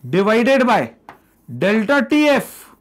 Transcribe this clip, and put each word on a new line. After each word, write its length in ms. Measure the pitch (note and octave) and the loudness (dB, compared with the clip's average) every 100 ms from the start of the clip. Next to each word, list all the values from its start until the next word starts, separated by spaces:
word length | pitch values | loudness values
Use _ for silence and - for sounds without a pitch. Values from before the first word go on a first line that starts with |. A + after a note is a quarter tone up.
divided 600 | B2+ E3 G3+ A3+ A#3+ C4+ B3 | -2 -2 0 0 2 2 2
by 120 | G#3 A#2+ - - - _ _ - | 0 -2 -12 -20 -20 _ _ -18
delta 520 | A#2+ F3+ G#3+ G#3 C#4+ A#3+ | -4 -2 0 0 -2 0
टीएफ़ 420 | D4+ D4+ C4 - - - _ | 2 2 0 -2 -16 -20 _